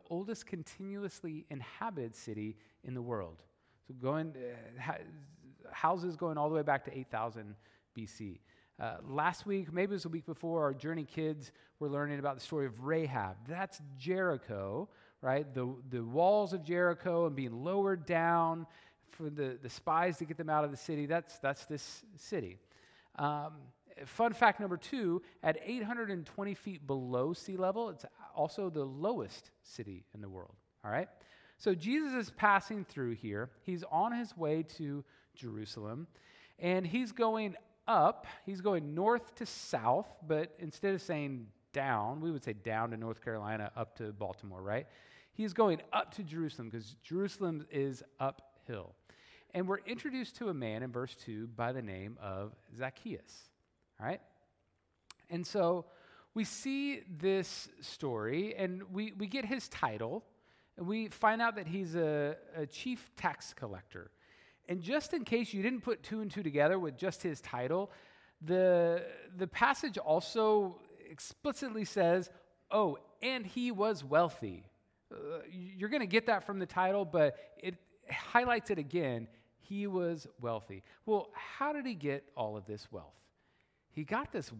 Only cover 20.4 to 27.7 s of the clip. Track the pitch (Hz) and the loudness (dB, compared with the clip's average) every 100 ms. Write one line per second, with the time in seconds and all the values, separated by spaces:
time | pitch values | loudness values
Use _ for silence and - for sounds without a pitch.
20.4 | 156 151 147 135 - 151 143 170 - - | 2 4 4 0 -4 -2 2 0 0 -4
21.4 | 139 143 - 151 - - 220 180 - 185 | -2 -2 -4 -8 -8 -16 -18 -18 -4 -4
22.4 | 98 95 _ - - - _ - 147 147 | -4 -8 _ -20 -20 -20 _ -2 -2 0
23.4 | 156 151 131 _ _ - 139 - 233 214 | -4 -10 -20 _ _ -16 -12 2 2 8
24.4 | 233 196 202 180 - 269 190 175 - - | 6 8 0 -2 -2 0 2 2 -2 -2
25.4 | 160 160 196 247 214 240 220 185 151 - | 2 2 0 -4 -2 -2 -2 -4 -6 -6
26.4 | 202 196 208 170 143 135 127 123 139 175 | -4 -4 -8 -8 -2 -2 0 2 2 0
27.4 | - 185 185 | -4 0 0